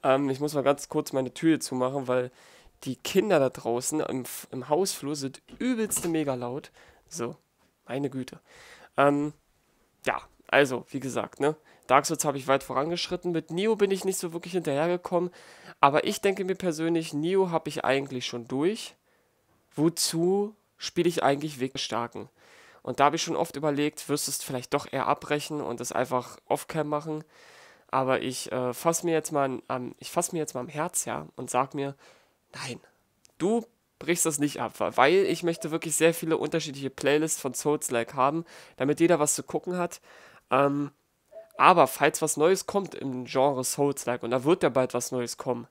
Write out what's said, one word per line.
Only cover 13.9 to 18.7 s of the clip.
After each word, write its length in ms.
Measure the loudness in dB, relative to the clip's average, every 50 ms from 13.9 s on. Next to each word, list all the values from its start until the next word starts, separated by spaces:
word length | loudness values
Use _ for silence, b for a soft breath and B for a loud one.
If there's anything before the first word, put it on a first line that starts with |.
ich 140 | 0 0 -2
nicht 140 | -2 -2 -2
so 160 | -6 -6 -8
wirklich 180 | -8 -10 -4
hinterhergekommen. 760 | -4 -2 -2 0 0 2 2 0 0 -2 -2 -2 0 0 0 0 B B B B B B B B B B
Aber 240 | 6 6 6 6 6
ich 160 | 2 -4 0
denke 240 | 0 0 0 0 -2
mir 120 | -4 -4
persönlich, 580 | -2 -2 -2 -2 0 0 0 0 0 -2 -2 -4
Nioh 360 | -2 0 2 2 2 2 2
habe 200 | 0 -2 -4 -4
ich 140 | -6 -2 0
eigentlich 420 | 2 2 2 0 -4 -8 -8 -6
schon 200 | -6 -8 -10 -8
durch. 480 | -4 -2 0 0 0